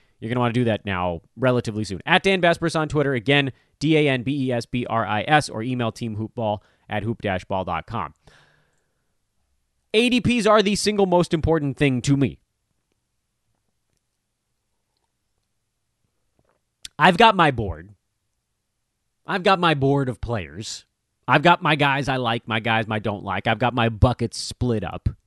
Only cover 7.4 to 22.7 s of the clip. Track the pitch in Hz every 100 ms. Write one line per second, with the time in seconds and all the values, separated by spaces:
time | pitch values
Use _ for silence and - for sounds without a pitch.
7.4 | - 95 90 82 - 113 80 - _ -
8.4 | _ _ _ _ _ _ _ _ _ _
9.4 | _ _ _ _ _ 214 247 240 185 240
10.4 | 202 220 202 202 202 208 196 175 170 165
11.4 | 147 160 143 127 143 127 127 139 127 71
12.4 | _ _ _ _ _ _ _ _ _ _
13.4 | _ _ _ _ _ _ _ _ _ _
14.4 | _ _ _ _ _ _ _ _ _ _
15.4 | _ _ _ _ _ _ _ _ _ _
16.4 | _ _ _ _ - - 160 175 226 196
17.4 | 160 120 101 78 92 101 _ _ _ _
18.4 | _ _ _ _ _ _ _ _ - 190
19.4 | 180 190 175 147 135 139 127 113 - 117
20.4 | 76 80 110 - - _ _ _ - 139
21.4 | 147 175 165 151 143 135 135 131 120 117
22.4 | - 110 110